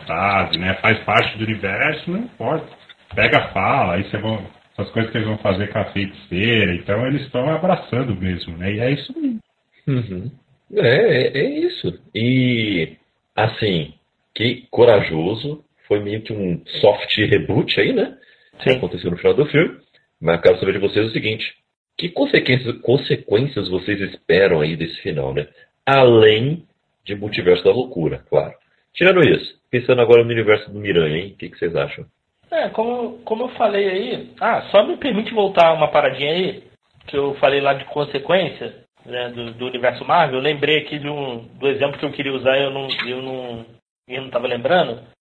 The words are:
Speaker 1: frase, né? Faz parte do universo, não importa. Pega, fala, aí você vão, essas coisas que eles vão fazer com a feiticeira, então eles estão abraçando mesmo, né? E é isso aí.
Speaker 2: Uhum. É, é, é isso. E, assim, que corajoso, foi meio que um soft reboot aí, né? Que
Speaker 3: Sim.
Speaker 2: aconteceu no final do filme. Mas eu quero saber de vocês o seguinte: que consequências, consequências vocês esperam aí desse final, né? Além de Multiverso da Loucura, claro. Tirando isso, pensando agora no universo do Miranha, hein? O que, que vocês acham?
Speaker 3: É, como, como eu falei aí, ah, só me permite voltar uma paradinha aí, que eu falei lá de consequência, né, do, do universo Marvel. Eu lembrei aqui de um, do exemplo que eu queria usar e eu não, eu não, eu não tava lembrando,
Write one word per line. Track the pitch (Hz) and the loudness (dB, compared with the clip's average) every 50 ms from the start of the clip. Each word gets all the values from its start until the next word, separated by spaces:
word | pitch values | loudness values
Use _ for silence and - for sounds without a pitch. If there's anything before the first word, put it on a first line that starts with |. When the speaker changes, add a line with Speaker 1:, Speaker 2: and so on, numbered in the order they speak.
| - | -8
Speaker 1:
frase, | - 82 85 95 101 98 98 92 82 80 82 | -6 -4 -2 0 0 2 0 0 -2 -4 -4
né? | 90 92 95 - | -2 -4 -2 0
Faz | - 110 110 - | 0 0 0 0
parte | - - 104 117 123 - - 107 | 0 0 0 2 0 0 -4 -6
do | 110 | -4
universo, | 107 110 101 95 98 98 107 131 151 156 151 - 175 | -4 -4 -4 -4 -6 -4 -2 -2 -2 -4 -6 -6 -6
não | 175 202 | -6 -6
importa. | 240 247 - - - - 160 160 151 - - - _ - - _ _ - - | -8 -10 -10 -8 -4 -4 -4 -4 -4 -8 -18 -20 _ -20 -20 _ _ -10 -4
Pega, | - 107 120 - - - - | -2 0 2 2 2 0 0
fala, | - 98 90 - - 135 113 92 87 | -4 -2 0 0 2 2 0 0 0
aí | 92 104 | -2 -4
você | - - 104 | -4 -6 -6
vão, | 98 110 110 107 92 - - _ _ _ _ - | -4 -4 -4 -4 -6 -12 -18 _ _ _ _ -10
essas | 98 - | -10 -6
coisas | - 117 113 110 | -2 -4 -2 -2
que | - 117 | -2 -4
eles | 107 107 | -2 -4
vão | 110 107 | -4 -2
fazer | - 107 95 92 104 - | -2 -2 0 0 -2 -4
com | - 110 | -4 -4
a | 98 | -4
feiticeira, | - - 101 98 98 - - - - 87 90 104 117 120 110 101 92 90 | -4 -4 -6 -6 -6 -8 -14 -12 -8 -4 -2 0 2 2 2 2 2 0
então | 87 - - 101 107 123 131 | -2 -2 -2 -2 -2 0 -2
eles | 139 143 131 | -2 -2 -4
estão | - - 127 127 147 | -4 -4 -2 0 0
abraçando | 160 151 165 185 180 - - - - 120 135 123 101 | 0 0 2 0 0 0 -2 -2 -2 -2 -2 -2 -2
mesmo, | 90 92 92 90 82 - - 82 82 | -4 -2 -4 -4 -4 -6 -10 -10 -8
né? | 90 98 | -6 -4
E | 104 107 | -2 -2
é | 120 127 | 0 0
isso | 143 147 - - 262 330 | -2 -2 -4 -8 -8 -6
aí. | 311 269 233 220 - _ _ _ _ _ _ _ _ - | -4 -4 -4 -6 -10 _ _ _ _ _ _ _ _ -4
Speaker 2:
Uhum. | 135 123 117 98 95 90 104 127 - - _ _ _ _ _ - - | -2 -2 -2 -4 -8 -10 -10 -10 -12 -16 _ _ _ _ _ -6 -2
É, | 208 185 117 | 2 4 4
é, | 123 123 226 - 165 127 127 - - 135 | 6 6 4 4 4 2 2 0 0 -2
é | 160 262 285 302 330 | -2 -2 -2 -2 -2
isso. | 359 349 - - - 170 - _ _ - | -4 -4 -4 -6 -8 -8 -8 _ _ -6
E, | 104 113 123 127 131 127 127 123 113 110 104 101 87 80 78 - - _ _ _ _ _ _ - | -2 0 2 2 2 2 2 2 0 -2 -2 -2 -2 -4 -4 -8 -14 _ _ _ _ _ _ -2
assim, | - 107 110 - - 113 104 92 82 73 73 - _ _ _ _ _ _ _ - | 0 0 0 0 -2 -2 0 0 -2 -4 -6 -10 _ _ _ _ _ _ _ -6
que | - 104 123 - - - _ | -2 -2 -2 -2 -4 -10 _
corajoso, | - - 120 117 113 - - - 82 78 80 90 110 113 147 143 151 151 - _ _ _ _ - | 2 4 6 8 6 6 4 0 -2 -2 -2 -2 -4 -4 -6 -8 -10 -10 -14 _ _ _ _ -2
foi | 107 104 | -2 -2
meio | 104 101 104 110 | -2 -4 -6 -8
que | 107 - | -8 -8
um | 113 104 98 92 87 78 - - - - | -6 -4 -4 -4 -4 -4 -6 -10 -2 4
soft | - 104 104 - - - - 107 | 4 4 4 4 0 -4 -2 0
reboot | 107 - 104 95 80 - 95 120 - - - - | 2 4 2 2 2 2 0 0 0 0 0 0
aí, | 202 - | 0 2
né? | 269 226 220 - - - _ _ _ _ _ _ _ - | 2 0 0 -2 -4 -10 _ _ _ _ _ _ _ -4
Que | - - | 0 0
Speaker 3:
Sim. | 131 127 | 0 0
Speaker 2:
aconteceu | 135 - - 85 - 90 | -2 -6 -6 -6 -6 -6
no | 87 - | -2 2
final | - 95 92 | 2 2 4
do | 98 151 - | 4 2 2
filme. | - 147 - - - - _ _ _ _ _ _ _ - | 2 2 0 0 -2 -10 _ _ _ _ _ _ _ -4
Mas | 80 80 85 82 | 0 0 2 4
eu | |
quero | - 92 90 92 | 6 4 4 4
saber | 98 98 95 | 2 -2 -2
de | 101 | 0
vocês | 95 98 - 104 107 | -2 -2 0 0 -2
o | 113 | -2
seguinte: | - 160 101 107 110 107 - - - _ _ _ _ _ _ _ _ - | -2 -4 -4 -4 -4 -6 -8 -10 -12 _ _ _ _ _ _ _ _ -8
que | - - | -8 -6
consequências, | - - 285 285 - - - - 127 113 123 117 120 - | -2 -2 0 2 2 2 2 4 2 0 0 -2 -8 -4
consequências | - - 123 - - - 143 - - - - 110 135 147 - 104 98 87 | 0 0 0 2 0 -2 -4 -4 -2 0 0 0 0 0 -4 -6 -6 -4
vocês | 90 92 - - 104 98 | -4 -4 -2 -2 -4 -4
esperam | 98 87 - - _ - 85 90 98 95 85 78 | -4 -8 -10 -6 _ 2 4 4 4 4 4 2
aí | 76 78 82 78 | 0 0 -2 -4
desse | 82 82 - - | -6 -8 -8 -10
final, | - 98 85 76 67 65 67 | -8 -6 -4 -4 -4 -4 -4
né? | 71 - - _ _ - _ _ _ - | -4 -6 -6 _ _ -20 _ _ _ 0
Além | - 139 139 131 123 120 113 110 107 107 110 120 139 156 170 - _ _ _ _ _ _ _ - | 2 6 6 8 8 8 10 8 8 8 6 2 -2 -4 -4 -8 _ _ _ _ _ _ _ -12
de | - 101 | -10 -10
Multiverso | 101 101 104 - - 92 90 90 - - | -8 -8 -8 -6 0 2 4 4 4 4
da | 98 | 2
Loucura, | 98 123 127 131 - 87 80 73 67 65 - - | 2 2 0 -4 -4 -4 -4 -4 -4 -6 -6 -2
claro. | - - 73 - - _ _ _ _ _ _ _ - | 0 0 0 -2 -6 _ _ _ _ _ _ _ -2
Tirando | - 175 185 190 185 156 120 | 2 4 4 6 6 6 6
isso, | 104 82 - - - _ _ _ | 4 2 0 -6 -16 _ _ _
pensando | - 123 120 - 127 123 | -4 -2 0 2 2 4
agora | 120 110 120 117 117 | 6 8 8 8 6
no | 117 | 6
universo | 120 113 107 104 107 107 - - | 2 0 2 4 2 2 0 -6
do | 98 104 | -12 -8
Miranha, | 104 101 95 85 80 76 76 82 | -4 0 2 2 2 2 0 -4
hein? | 95 101 95 | -6 -8 -12
O | - | -14
que, | - 87 | -14 -14
que | - - | -8 -6
vocês | - 87 82 | -6 -4 -2
acham? | 76 69 - - - - - _ _ _ _ _ _ _ - | -2 -4 -4 -6 -12 -16 -18 _ _ _ _ _ _ _ -6
Speaker 3:
É, | 349 320 269 202 | -4 -2 -2 -2
como, | - - 226 233 240 247 240 220 - - - | -2 -4 -4 -2 -4 -6 -6 -8 -10 -10 -8
como | - 220 220 247 | -6 -6 -4 -6
eu | 247 | -6
falei | - - 240 208 202 196 202 196 | -2 0 0 0 2 0 0 0
aí, | 185 190 220 254 220 - - - - - | -2 -4 -4 -4 -6 -8 -10 -12 -8 -4
ah, | - 220 226 - - - | -2 0 0 -2 -2 2
só | - 202 226 285 | 4 4 4 4
me | 349 | 0
permite | - - 285 214 196 226 - 240 | -4 -4 -2 -2 -2 -4 -4 -2
voltar | 220 202 196 196 180 170 165 160 | 0 0 2 4 6 6 6 6
uma | 160 156 151 | 4 2 2
paradinha | - 151 143 135 127 - 143 147 | 2 2 2 2 0 -2 -4 -2
aí, | 160 180 190 160 - - - _ _ _ _ _ _ _ _ - | -2 -2 -2 -4 -6 -8 -14 _ _ _ _ _ _ _ _ -8
que | - 143 | -4 -2
eu | 139 139 139 | -2 -2 0
falei | - - 139 139 139 | 2 2 2 2 2
lá | 139 139 135 | 2 0 0
de | 135 - | -2 -4
consequência, | - - 147 147 147 - 135 - - 170 190 180 139 - - - 78 - - _ _ _ _ _ | -8 -6 -6 -6 -4 -6 -6 -2 0 0 2 0 0 -6 -10 -12 -12 -14 -16 _ _ _ _ _
né, | 120 123 123 123 120 | -10 -8 -8 -8 -8
do, | 120 120 120 117 113 | -8 -10 -12 -12 -10
do | 117 123 127 | -10 -8 -8
universo | 127 123 120 123 120 - 127 | -6 -2 -2 -2 -2 -2 -2
Marvel. | - 151 175 165 143 131 131 | 0 2 2 2 2 0 -2
Eu | 131 | -2
lembrei | 151 156 143 139 147 156 151 | -2 -2 0 0 0 0 0
aqui | 147 - 151 147 | 0 -4 -8 -10
de | 139 147 | -8 -8
um, | 147 147 139 131 120 117 113 117 - - | -8 -6 -6 -8 -8 -10 -12 -16 -10 -4
do | 127 139 | -2 -2
exemplo | 131 - 139 139 139 - | 0 0 -2 -2 -2 -4
que | - | -8
eu | 143 | -6
queria | - - 143 139 135 | -6 -6 -6 -4 -4
usar | 131 113 131 131 139 | -2 0 2 2 2
e | 139 | 0
eu | 135 | -2
não, | 135 135 139 135 127 - - 120 | -4 -6 -6 -8 -8 -8 -6 -8
eu | 127 127 | -8 -8
não, | 131 131 131 131 127 123 117 113 113 120 123 _ _ _ _ _ _ - | -8 -8 -10 -10 -10 -10 -12 -12 -14 -18 -20 _ _ _ _ _ _ -12
eu | 123 131 | -10 -10
não | 135 131 | -8 -6
tava | 127 120 120 127 | -4 -4 -2 -4
lembrando, | 123 117 120 131 175 185 160 131 117 - - - _ _ | -4 -2 0 2 2 2 2 0 -4 -12 -14 -20 _ _